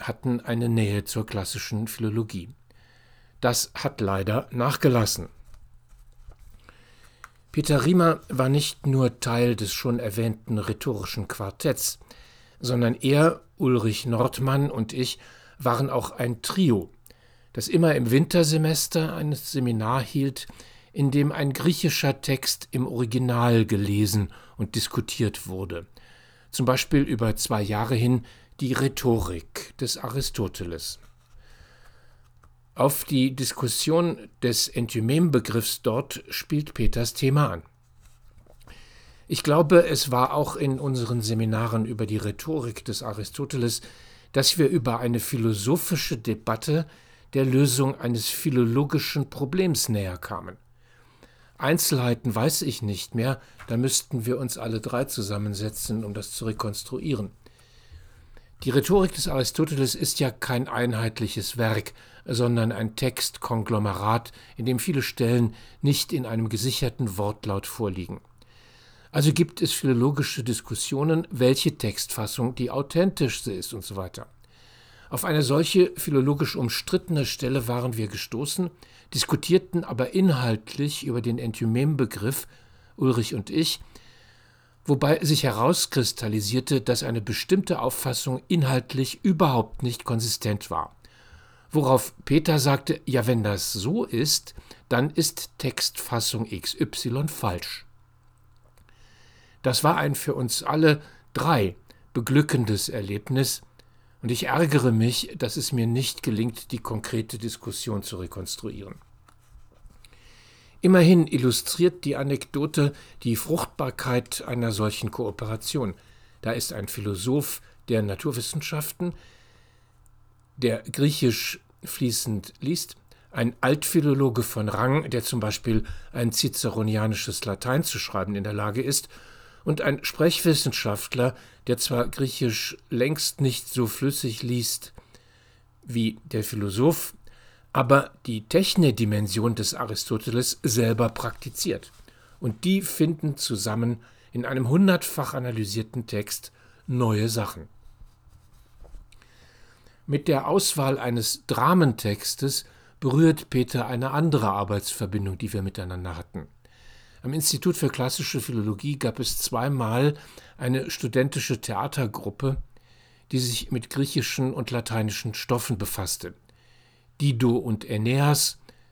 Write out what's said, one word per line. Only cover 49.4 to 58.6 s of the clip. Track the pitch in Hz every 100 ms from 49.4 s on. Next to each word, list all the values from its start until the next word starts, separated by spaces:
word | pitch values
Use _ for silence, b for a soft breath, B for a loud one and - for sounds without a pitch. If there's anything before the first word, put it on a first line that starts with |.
| 135 185 185 143 -
näher | 107 95 90
kamen. | - 92 90 98 _ b b b b b b b b b
Einzelheiten | 135 165 - 139 123 117 123
weiß | 107 139 -
ich | 147 -
nicht | 107 95 -
mehr, | 117 123 131 B B -
da | 117
müssten | 131 - - 131 113
wir | 123
uns | 123 -
alle | 113 110
drei | 117 123
zusammensetzen, | 135 - 98 104 104 101 107 - - 110
um | 104
das | 101 101
zu | -
rekonstruieren. | 113 107 110 104 - 127 160 120 98 - b b b b b b b b b b b b